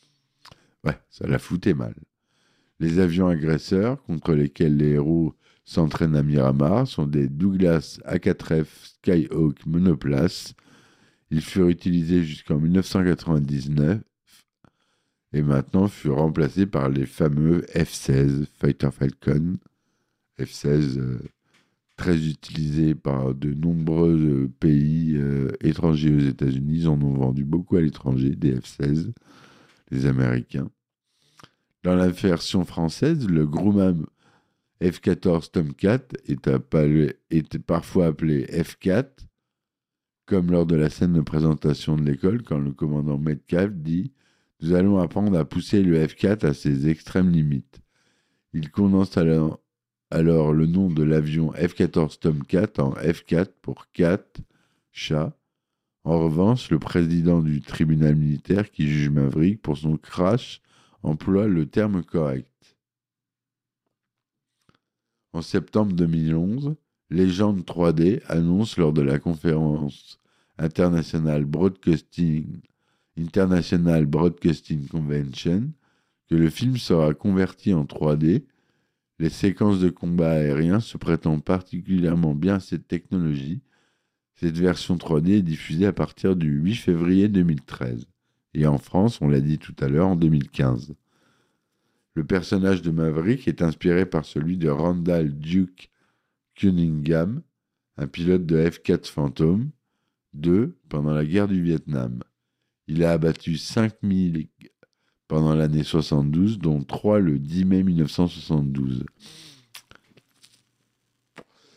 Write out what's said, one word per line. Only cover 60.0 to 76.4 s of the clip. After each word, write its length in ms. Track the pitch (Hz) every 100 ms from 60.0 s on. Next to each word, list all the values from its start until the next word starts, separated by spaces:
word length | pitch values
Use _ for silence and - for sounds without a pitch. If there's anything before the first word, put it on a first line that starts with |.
| - - 90 120 - - _ _ _ _
emploie 440 | - 78 - 95 107
le 200 | 87 73
terme 360 | 107 107 95
correct. 720 | 80 90 73 65 - _ _ _ _ _ _ _ _ _ _ _ _ _ _ _ _ _ _ _ _ _ _ _ _ _ _ _ _
En 100 | 82
septembre 520 | 80 101 80 107 104
deux 140 | 90 85
mille 280 | 82 78 80
onze, 400 | 90 123 143 156 _ _ -
Légende 560 | 82 92 90 104 98 82
trois 280 | 82 85
D 280 | 80 85 117 -
annonce 500 | 82 85 92 110 -
lors 160 | 78
de 100 | 76
la 160 | 69 71
conférence 1000 | 87 80 85 78 78 76 71 - - - _ _ _ -
internationale 880 | 78 - 90 85 76 82 78 73 73
Broadcasting 1120 | 78 95 95 - 78 - - 85 78 - 85 - _ _ _ _ -
International 880 | 82 101 95 90 80 90 85 82 76
Broadcasting 800 | 76 87 80 85 76 - 78 69
Convention 840 | 82 76 73 69 62 85 92 139 - _ _ _ _ -
que 60 |
le 140 | 82